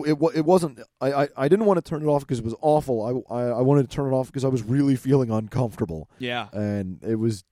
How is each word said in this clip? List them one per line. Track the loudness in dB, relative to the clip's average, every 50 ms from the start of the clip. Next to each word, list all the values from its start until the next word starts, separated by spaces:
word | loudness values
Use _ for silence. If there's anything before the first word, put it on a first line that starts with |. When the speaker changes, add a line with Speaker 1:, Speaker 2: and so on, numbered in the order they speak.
| 2
Speaker 1:
it, | 0 2 2
wa-, | 2 0 2
it | 0 4
wasn't, | 4 4 4 4 0 -6 -12 -20 -20 _ _
I, | -2 0 0 0 0
I, | -2 -2
I | -2 2 2
didn't | 4 4 4
wanna | 2 2 2
turn | 0 -4 -6 -4 0
it |
off | 0 0 0 -2
'cause | -4 -6 -4
it | -4
was | -6 -8 -2
awful. | 2 2 2 2 2 0 -2 -2 -2 -4 -4 -6 -6 -6
I, | -6
I, | -4 -4 -2
I | 0 0
wanted | 2 4 4 4 2 0
to | -4
turn | -6 -4 -2
it | -2
off | -2 -2 -4
'cause | -4 -4 -2
I | 0
was | -2 -2 -2
really | 0 0 2 2 2 0
feeling | 0 2 2 2 2 2 2
uncomfortable. | 0 -2 -4 -4 -4 -4 -4 -4 -4 -6 -6 -6 -6 -10 -12 -16 _ -10
Speaker 2:
Yeah. | -8 -6 -6 -6 -8 -8 -6
Speaker 1:
And | -6 -4 -2 -4 -4 -6 -8 -10 -10 -4
it | -4 -2
was | 0 0 -2 -2 -4 -10 _